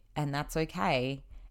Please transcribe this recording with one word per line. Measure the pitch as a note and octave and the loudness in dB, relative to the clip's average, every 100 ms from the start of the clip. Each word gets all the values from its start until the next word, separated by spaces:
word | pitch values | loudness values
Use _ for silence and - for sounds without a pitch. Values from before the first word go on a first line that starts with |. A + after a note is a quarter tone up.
| - - | -10 -2
and | D3 | 0
that's | C#3+ D3+ D#3+ | 0 0 0
okay. | D#3+ F3+ G3 C3+ B2+ C#3 - - - | 0 2 2 4 2 -2 -8 -16 -18